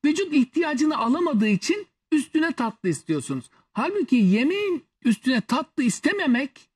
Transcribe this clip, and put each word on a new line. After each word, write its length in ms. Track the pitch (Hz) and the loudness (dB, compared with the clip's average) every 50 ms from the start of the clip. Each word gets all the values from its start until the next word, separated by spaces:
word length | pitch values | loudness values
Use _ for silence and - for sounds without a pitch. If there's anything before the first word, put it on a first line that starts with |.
| - | 2
Vücut 280 | 294 302 339 403 349 294 | 0 0 0 -2 0 2
ihtiyacını 640 | 285 240 - _ 311 349 302 302 240 302 302 311 | 2 2 2 _ -2 -2 0 0 0 0 0 0
alamadığı 500 | - - 233 254 339 349 330 277 208 220 | -2 0 0 0 0 0 0 0 0 2
için 400 | 214 202 185 - - 359 415 392 _ _ _ _ _ | 2 0 0 0 -2 -4 -4 -4 _ _ _ _ _
üstüne 400 | 320 302 262 - - 311 311 330 | 0 0 0 0 -2 0 0 0
tatlı 380 | - - 240 220 - _ - 185 | -2 -4 -4 -6 -6 _ -4 -2
istiyorsunuz. 560 | 156 - - - 160 147 127 - 135 131 120 _ _ _ _ _ _ | -2 -2 -4 -4 -4 -4 -2 -6 -8 -8 -8 _ _ _ _ _ _
Halbuki 420 | 202 254 339 403 415 294 - 262 | -4 -4 -2 -2 -2 0 2 2
yemeğin 680 | 247 208 180 190 220 254 302 370 403 415 403 359 285 - _ _ _ _ | 4 4 4 4 4 2 0 0 0 -2 -2 -4 -4 -6 _ _ _ _
üstüne 360 | 233 214 - - 254 262 226 | -2 0 0 0 -2 -2 -2
tatlı 420 | - - 233 277 302 _ _ - 262 | 0 0 -2 -2 -2 _ _ -2 -2
istememek 880 | 233 - - - 302 392 403 381 277 240 240 285 269 _ - _ _ _ | 0 -2 0 -2 -2 -2 0 0 0 0 0 0 -4 _ -20 _ _ _